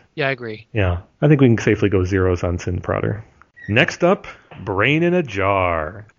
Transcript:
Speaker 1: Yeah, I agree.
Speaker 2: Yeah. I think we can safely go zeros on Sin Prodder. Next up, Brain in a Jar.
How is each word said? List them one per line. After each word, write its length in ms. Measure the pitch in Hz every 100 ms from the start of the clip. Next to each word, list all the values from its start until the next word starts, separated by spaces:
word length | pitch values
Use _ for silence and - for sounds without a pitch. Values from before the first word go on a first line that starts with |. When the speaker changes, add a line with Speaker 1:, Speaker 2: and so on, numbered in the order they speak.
| _
Speaker 1:
Yeah, 140 | - 135
I 20 |
agree. 380 | 127 120 107 -
Speaker 2:
Yeah. 280 | 113 92 87 - _
I 60 | 151
think 140 | 147
we 80 | 131
can 100 | 110
safely 300 | - 104 101
go 160 | 95
zeros 400 | 92 95 92 90
on 160 | 90 87
Sin 200 | - 92
Prodder. 440 | - 98 107 107 - _ _ _ -
Next 360 | 107 - -
up, 240 | 175 202 - - _ -
Brain 380 | 98 95 117 156
in 100 | 170
a 100 | 180
Jar. 840 | 139 98 95 98 90 82 78 104 107